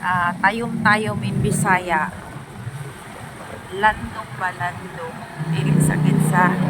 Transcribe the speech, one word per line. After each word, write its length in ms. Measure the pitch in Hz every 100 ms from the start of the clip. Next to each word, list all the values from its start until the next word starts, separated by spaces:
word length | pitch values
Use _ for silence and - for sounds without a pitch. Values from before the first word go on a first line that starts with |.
Ah, 320 | 180 180 175 180
tayom-tayom 800 | 190 226 233 233 220 208 214 208
in 160 | 202 196
Bisaya. 720 | 208 196 208 185 180 160 151 - - - - - - - 135 - - - - - - - -
Landong 560 | 185 214 214 233 - - -
ba, 160 | 185 180
landong? 560 | 175 175 180 165 165 - - - 156 -
Dili 160 | - -
sakit 400 | - - - - -
sa. 240 | 180 180 185 -